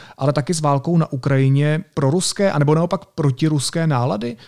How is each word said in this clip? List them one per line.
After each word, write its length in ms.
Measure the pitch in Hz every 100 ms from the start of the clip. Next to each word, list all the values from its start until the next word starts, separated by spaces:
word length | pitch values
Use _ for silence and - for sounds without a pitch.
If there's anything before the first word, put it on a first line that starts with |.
| - -
ale 160 | 139
taky 200 | 147 143
s 80 | 165
válkou 360 | 151 143 151 170
na 140 | 156
Ukrajině 720 | 131 139 135 135 139 147 156 -
proruské, 580 | - 135 180 - - 196
anebo 240 | 151 143 160
naopak 300 | 170 - -
protiruské 840 | - 143 127 156 151 - 170 160
nálady? 500 | 131 123 208 240 233